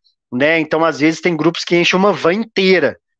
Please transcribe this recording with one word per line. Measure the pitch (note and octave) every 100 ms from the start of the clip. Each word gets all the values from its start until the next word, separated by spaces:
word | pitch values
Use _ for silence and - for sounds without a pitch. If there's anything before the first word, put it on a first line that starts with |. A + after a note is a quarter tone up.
| _ _ _
né? | B2 D3 E3
Então, | D#3 D#3+
às | E3 C3+
vezes, | D#3 D#3+
tem | F3+ D#3+
grupos | D#3+ E3+
que | - F3
enchem | E3 F#3
uma | G3+
van | D3 D#3+
inteira | G3+ A3+ - F#3+ F#3 C3 - _